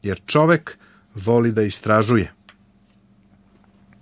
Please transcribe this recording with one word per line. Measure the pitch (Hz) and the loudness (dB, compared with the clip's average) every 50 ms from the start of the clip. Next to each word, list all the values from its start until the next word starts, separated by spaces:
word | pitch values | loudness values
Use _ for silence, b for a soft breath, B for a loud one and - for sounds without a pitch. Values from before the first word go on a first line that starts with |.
| - | -8
jer | 101 95 - - | -8 -8 -8 -6
čovek | - - 151 156 165 170 160 - - - b b b b b b b _ | -2 0 2 2 2 2 0 -2 -8 -18 b b b b b b b _
voli | 107 92 113 117 120 117 117 | -8 -2 0 0 2 2 0
da | 110 110 | 0 0
istražuje. | 107 101 - - - 110 107 110 107 110 123 107 85 - - _ _ - _ _ _ _ _ _ _ _ _ _ _ _ _ _ _ _ _ _ _ _ _ _ _ _ _ _ _ _ - _ | -2 -2 -4 -6 -2 0 2 2 2 2 0 0 0 -2 -8 _ _ -20 _ _ _ _ _ _ _ _ _ _ _ _ _ _ _ _ _ _ _ _ _ _ _ _ _ _ _ _ -20 _